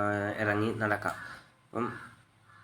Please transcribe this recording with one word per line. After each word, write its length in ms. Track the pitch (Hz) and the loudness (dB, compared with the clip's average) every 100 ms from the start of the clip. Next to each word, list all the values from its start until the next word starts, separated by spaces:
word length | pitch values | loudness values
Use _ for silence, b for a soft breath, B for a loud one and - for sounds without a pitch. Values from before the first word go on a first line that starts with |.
| 104 104 101 - | 2 2 0 2
ഇറങ്ങി 280 | 107 104 110 110 107 | 2 4 2 2 2
നടക്കാം. 320 | 101 92 - B B B _ _ | 2 0 -6 B B B _ _
അപ്പം, 160 | 113 117 - - - - _ b b | -4 -4 -6 -14 -20 -20 _ b b